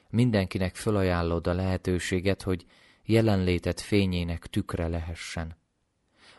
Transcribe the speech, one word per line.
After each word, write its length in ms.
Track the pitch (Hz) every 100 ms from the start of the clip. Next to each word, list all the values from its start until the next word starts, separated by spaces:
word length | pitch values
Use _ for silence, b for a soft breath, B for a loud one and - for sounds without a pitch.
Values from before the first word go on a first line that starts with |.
| b
Mindenkinek 640 | 107 123 107 92 101 92 -
fölajánlod 720 | - 104 95 87 85 85 82
a 80 |
lehetőséget, 880 | 90 95 92 - 90 - 92 90 95
hogy 240 | - 92 - b b b
jelenléted 760 | - 110 113 101 90 87 90 87
fényének 680 | - 104 98 90 85 87 -
tükre 420 | - 98 87 82
lehessen. 680 | 82 82 80 - - 82 82 _ _ _ _ B B B